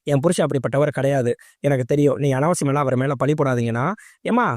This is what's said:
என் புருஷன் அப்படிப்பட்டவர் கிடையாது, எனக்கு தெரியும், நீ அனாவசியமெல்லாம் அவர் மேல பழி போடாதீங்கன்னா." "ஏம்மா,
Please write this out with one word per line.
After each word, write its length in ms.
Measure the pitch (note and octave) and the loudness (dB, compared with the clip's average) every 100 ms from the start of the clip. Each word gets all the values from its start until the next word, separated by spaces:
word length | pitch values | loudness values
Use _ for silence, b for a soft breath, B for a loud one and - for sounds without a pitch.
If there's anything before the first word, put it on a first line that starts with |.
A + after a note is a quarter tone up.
| - | -2
என் 140 | C#3+ | 0
புருஷன் 240 | E3+ F3+ D3+ | 2 0 0
அப்படிப்பட்டவர் 460 | C#3 A#2 C3+ D3 | 0 -2 0 0
கிடையாது, 400 | C#3 C3+ C#3 A#2+ - b b | 0 0 0 0 -4 b b
எனக்கு 220 | C#3+ C3+ B2 | -2 0 0
தெரியும், 340 | D3 C#3+ C3+ | 2 2 2
நீ 100 | C#3+ | 0
அனாவசியமெல்லாம் 520 | C3 D#3 F3+ C#3+ C#3 C3+ | 0 0 0 0 0 0
அவர் 120 | B2 | 0
மேல 180 | C3+ B2+ | 0 -2
பழி 180 | C#3 | -2
போடாதீங்கன்னா." 520 | D3+ C#3 B2 A#2 A#2 D3+ G#3 B B F3 | 0 0 0 -2 -2 -4 -6 B B -4
"ஏம்மா, 220 | A#3+ G#3+ | -2 -2